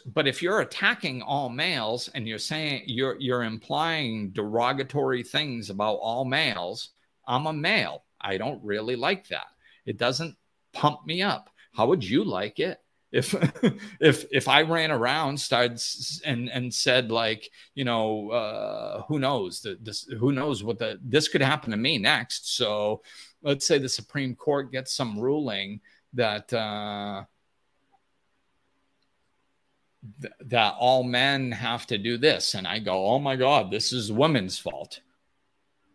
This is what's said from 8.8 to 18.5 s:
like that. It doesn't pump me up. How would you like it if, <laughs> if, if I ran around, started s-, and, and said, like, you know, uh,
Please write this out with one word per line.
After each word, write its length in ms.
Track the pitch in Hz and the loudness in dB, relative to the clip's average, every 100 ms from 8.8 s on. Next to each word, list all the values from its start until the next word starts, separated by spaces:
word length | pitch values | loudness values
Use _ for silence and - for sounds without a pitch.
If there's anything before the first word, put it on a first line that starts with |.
| 110 123 | -2 0
like 320 | 147 190 - | 0 -2 -4
that. 180 | 80 - _ _ _ - | -8 -8 _ _ _ -8
It 120 | 107 | 0
doesn't 380 | 120 135 165 - _ _ _ | 0 0 -4 -10 _ _ _
pump 320 | - 151 - - | 2 2 2 -6
me 160 | 175 | -2
up. 280 | 196 143 - _ - | 0 -2 -6 _ -10
How 140 | - 117 | 2 4
would 180 | 180 | 4
you 200 | 95 139 | 4 2
like 360 | 202 92 104 - | 2 -2 -4 -2
it 220 | 175 - _ _ - | -4 -4 _ _ -2
if, 220 | 123 131 196 165 - 226 - - | -2 0 0 0 2 0 0 -12
<laughs> 100 | - | 4
if, 240 | 156 131 - | 6 6 0
if 160 | 135 131 | 0 4
I 160 | 143 | 4
ran 280 | 160 165 160 | 4 2 2
around, 480 | 131 120 151 143 143 | 2 2 0 0 -2
started 340 | - 120 123 | 0 2 2
s-, 480 | 117 - - 127 151 151 | 0 -6 -6 -8 -6 -4
and, 240 | 120 123 | -2 -2
and 240 | 123 123 | -4 -4
said, 380 | - - 127 117 | 0 2 2 2
like, 380 | 113 113 110 - - - 139 | 0 0 -2 -8 -20 -16 -6
you 100 | 123 | -2
know, 440 | 117 110 107 104 | 0 0 -2 -2
uh, 720 | 117 107 | -2 -2